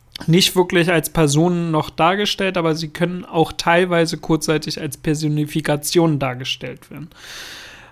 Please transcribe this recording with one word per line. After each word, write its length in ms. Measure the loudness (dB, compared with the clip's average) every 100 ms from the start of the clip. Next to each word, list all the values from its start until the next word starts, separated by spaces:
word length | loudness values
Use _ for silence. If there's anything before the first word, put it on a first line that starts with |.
| _ -8 2
nicht 300 | 4 4 2
wirklich 340 | 2 2 2
als 200 | 2 0
Personen 600 | 2 2 4 2 2 0
noch 200 | -2 -2
dargestellt, 680 | 0 2 2 -2 -2 -2 0
aber 180 | 0
sie 140 | -2 -4
können 360 | -4 -4 -4
auch 280 | -4 0 0
teilweise 640 | 0 2 4 4 2 0 -2
kurzzeitig 640 | -2 0 0 -2 -2 -8
als 160 | -8 -6
Personifikation 1200 | -4 -2 0 -2 -2 -2 -2 -2 0 2 4 2
dargestellt 720 | -2 -6 -8 -8 -10 -14 -16
werden. 200 | -16 -16 -18 -18 -16 -16 -18 -20 -20 -20